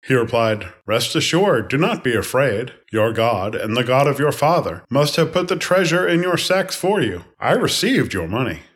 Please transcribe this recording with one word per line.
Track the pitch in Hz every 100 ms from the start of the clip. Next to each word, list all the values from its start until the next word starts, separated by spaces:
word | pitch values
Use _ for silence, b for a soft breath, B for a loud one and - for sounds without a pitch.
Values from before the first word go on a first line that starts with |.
He | -
replied, | 131 117 117 113 107 95 - -
"Rest | 113 120
assured, | 160 - 165 202 131 95
do | 131
not | 196 190
be | 127
afraid. | 110 - 127 139 101 123 - _
Your | 110 110
God | 113 113 107 95
and | - 107 117
the |
God | 123 127 143
of | 135
your | 147
father | 123 143 170 101 85 -
must | 131 147 -
have | 160
put | 180 180
the | 175
treasure | - 185 175 165 180
in | 170
your | 180 175
sacks | - 185 185
for | - - 208
you. | 117 90 - _
I | 117
received | 208 202 - 208 254 120
your | 95 82
money." | 110 123 78 -